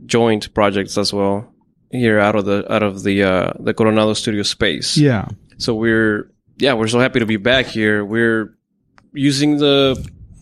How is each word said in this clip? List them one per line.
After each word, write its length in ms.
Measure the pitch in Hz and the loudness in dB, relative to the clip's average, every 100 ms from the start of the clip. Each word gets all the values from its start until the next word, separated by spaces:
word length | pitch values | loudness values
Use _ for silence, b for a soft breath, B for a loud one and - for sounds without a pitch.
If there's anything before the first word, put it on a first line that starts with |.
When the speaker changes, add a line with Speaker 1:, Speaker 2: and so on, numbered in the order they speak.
| - | -2
Speaker 1:
joint 440 | 117 117 107 - | 0 2 0 -2
projects 440 | - 101 98 95 104 | 0 0 0 -4 -2
as 140 | 98 | -2
well 400 | 101 98 101 117 _ _ _ _ | -2 -2 -2 -8 _ _ _ _
here 260 | 127 117 107 | -2 2 4
out 160 | 101 | 2
of 120 | 107 98 | 0 0
the, 240 | 101 - | -2 0
out 100 | 110 | -2
of 220 | 104 98 | -2 -2
the, 180 | 98 98 | -2 0
uh, 300 | 98 92 90 - | 2 2 -2 -4
the 120 | - | -6
Coronado 400 | 107 110 110 107 | 0 2 2 2
Studio 280 | 104 117 104 | 0 -4 -4
space. 540 | 101 - 104 76 - 151 | -4 -2 -2 -2 -2 2
Speaker 2:
Yeah. 320 | 147 107 - - _ - | 2 2 -4 -12 _ -10
Speaker 1:
So 160 | - 110 | -4 -2
we're, 560 | 113 113 110 104 - _ _ - | 0 2 2 -2 -6 _ _ -2
yeah, 140 | 131 | 0
we're 160 | 113 110 | 0 0
so 100 | 120 | 2
happy 220 | 127 131 | 2 0
to 60 | 110 | 0
be 100 | 110 | 0
back 300 | 113 131 120 | 2 0 0
here. 380 | 113 107 104 | -2 0 0
We're 520 | 101 117 117 110 107 _ _ _ _ _ _ | -2 0 0 0 -4 _ _ _ _ _ _
using 460 | 147 139 135 147 147 | -2 0 2 0 2
the, 460 | 147 139 135 127 - - - - | 2 2 2 -2 -8 -16 -20 -20